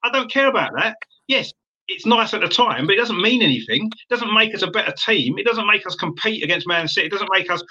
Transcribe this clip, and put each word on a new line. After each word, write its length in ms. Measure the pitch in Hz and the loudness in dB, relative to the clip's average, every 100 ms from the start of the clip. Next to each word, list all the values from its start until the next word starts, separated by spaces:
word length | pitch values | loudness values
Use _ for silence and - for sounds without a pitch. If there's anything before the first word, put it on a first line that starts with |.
I 80 | 240 | -2
don't 200 | 269 233 | -2 0
care 180 | 269 269 | 2 2
about 240 | 214 139 127 | 2 -2 -2
that. 200 | 220 220 - _ - | -2 -4 -18 _ -2
Yes, 240 | 262 - - _ _ - | -2 -2 -12 _ _ -12
it's 180 | 185 | -6
nice 300 | 220 233 220 | 2 2 2
at 60 | 220 | -2
the 80 | 170 | 0
time, 380 | - 247 123 156 | 2 2 2 0
but 80 | |
it 40 | 196 | 2
doesn't 220 | 240 180 | 2 2
mean 200 | 208 247 | 2 4
anything. 440 | 180 123 110 117 220 | 4 2 0 -2 -2
It 220 | - - | -8 -6
doesn't 220 | 240 226 | -4 0
make 200 | 214 220 | 2 2
us 80 | 214 | 0
a 40 | 180 | -2
better 220 | 214 175 | -2 -4
team. 460 | - - 202 123 - | -4 0 2 2 0
It 80 | 233 | 0
doesn't 200 | 226 208 | 0 2
make 180 | 208 190 | 0 0
us 80 | |
compete 480 | 165 175 - 220 214 | -6 -6 -2 -4 -2
against 240 | 156 170 175 | -2 -2 0
Man 220 | 170 160 | -2 0
City. 180 | 190 160 | -2 -2
It 60 | |
doesn't 180 | 196 196 | -2 0
make 160 | 190 180 | 0 0
us 120 | 170 - | -6 -6